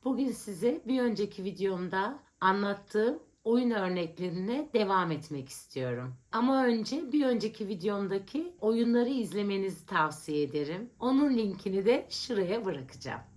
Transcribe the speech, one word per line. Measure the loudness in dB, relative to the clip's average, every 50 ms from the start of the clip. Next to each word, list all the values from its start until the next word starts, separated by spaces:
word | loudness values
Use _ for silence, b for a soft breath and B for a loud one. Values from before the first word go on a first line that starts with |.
| _
Bugün | 0 0 0 0 0
size | -2 -4 -6 -8 -6 0 0 0 0 0 -2
bir | -2 0 2
önceki | 2 2 2 0 -2 -4 -4 -6 -8
videomda | -8 -4 -2 -2 -2 0 -2 -4 -2 -2 -2 -2 -2 -4 -8 b b b _
anlattığım | 2 2 4 4 2 0 -2 -4 -8 -2 0 2 2 2 0 -2 -6 _ _ _ _
oyun | 2 2 4 4 4
örneklerine | 2 2 0 0 0 0 -2 -4 -4 -6 -6 -4 -4 -4 -4 -2 -2 -4 -4 0 2
devam | 2 2 4 4 2 2 2
etmek | 0 -4 -4 -6 -8 -8 -8 -8
istiyorum. | -10 -12 -12 -10 -6 -4 -4 -2 -2 -4 -6 -8 -10 -12 _ _ -2
Ama | 0 2 4 4 4 4
önce | 4 2 2 0 -2 -4 -4 -4 0 2
bir | 2 4
önceki | 4 2 2 0 -2 -4 -4 -6 -6
videomdaki | -6 -4 -2 -2 -2 0 -2 0 -2 -2 -4 -4 -6 -6 -6 -6 -8 -2
oyunları | 0 2 4 4 4 4 4 4 4 4
izlemenizi | 2 -2 -2 -2 -2 -2 -2 0 0 0 -2 -2 -4 -8 -10
tavsiye | -4 0 2 2 2 0 -6 -6 -2 0 0 0
ederim. | 0 0 -2 -2 -2 -4 -8 -8 -10 -10 _
Onun | 0 2 4 6 6 6 4
linkini | 2 2 0 -2 -2 -4 -2 -2 2 4
de | 4 4 4 2 -4
şuraya | -8 -8 -6 -2 0 0 0 0 0 -2 -2
bırakacağım. | -2 -4 -4 -8 -12 -14 -12 -10 -8 -8 -10 -12 -16 -20